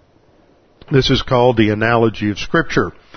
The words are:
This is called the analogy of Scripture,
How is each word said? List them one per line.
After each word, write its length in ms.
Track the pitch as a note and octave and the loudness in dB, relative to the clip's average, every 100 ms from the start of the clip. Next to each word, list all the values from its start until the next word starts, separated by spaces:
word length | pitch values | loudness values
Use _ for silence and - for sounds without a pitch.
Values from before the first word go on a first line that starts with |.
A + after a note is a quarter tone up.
| _ _ _ _ _ _ _ _ - | _ _ _ _ _ _ _ _ -2
This 180 | C#3 B2+ | 0 2
is 140 | B2+ | -2
called 340 | - B2+ B2 A#2 | 0 2 2 2
the 140 | G#2+ | 2
analogy 580 | G#2+ A2+ A#2 A2+ G#2 G#2 | 2 0 2 0 0 -6
of 80 | G2+ | -6
Scripture, 540 | - G3 G3+ - F#2 - _ | -4 -4 -2 -2 -4 -8 _